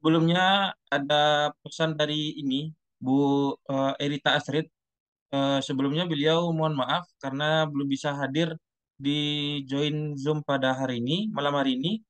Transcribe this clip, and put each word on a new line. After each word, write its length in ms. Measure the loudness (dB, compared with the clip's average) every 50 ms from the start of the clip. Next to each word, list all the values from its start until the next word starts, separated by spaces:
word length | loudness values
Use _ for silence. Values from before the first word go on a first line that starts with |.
| 4
Sebelumnya 720 | 4 4 4 4 4 4 4 4 4 4 4 2 -2 -4 _ _ _
ada 640 | -2 -2 0 2 2 4 4 4 4 2 2 0 -2 _ _
pesan 320 | -18 -2 -2 0 0 2
dari 400 | 0 0 0 0 -2 -2 -4 -6
ini, 400 | -4 -4 -2 -2 -2 -2 -4 -10 _ _ _ _ _
Bu, 560 | 0 2 4 4 4 4 4 2 2 0 -2 -6 _ -4
eh, 240 | -2 0 0 0 -2 -2 -2
Erita 320 | -2 -2 0 _ 2 2
Astrid. 320 | 2 0 0 -2 -2 -4 -4 _ _ _ _ _ _ _ _ _ _ _ _
Eh, 300 | -2 0 0 2 0 0 -2
sebelumnya 400 | -2 -2 -2 -2 0 0 -2 -2
beliau 480 | -2 -2 0 2 2 2 2 2 0
mohon 240 | 0 0 0 0 0
maaf 320 | -2 -2 -2 -2 -4 -4 _ _ _ -10
karena 400 | -8 -4 -2 0 2 2 2 2 0
belum 160 | 0 -4 -2
bisa 240 | -2 -4 -2 -2 -4
hadir 480 | -4 -2 -4 -2 0 0 0 0 -2 -10 _ _ _ _ _ _ _ _
di 640 | -4 -2 -2 0 -2 -2 -2 -2 -4 -4 -4 -6 -6 -4
Join 480 | -2 -2 0 0 -2 -2 -4 -4 -6 -4
Zoom 240 | -2 -2 -2 -2 0
pada 320 | -2 -2 0 2 0 0
hari 240 | 0 -2 -2 -2 -2
ini, 320 | -2 -2 -2 -2 -2 -2
malam 240 | -2 -2 0 0 2
hari 240 | 2 2 2 0 0
ini 240 | 0 -2 -2 -4 -6 _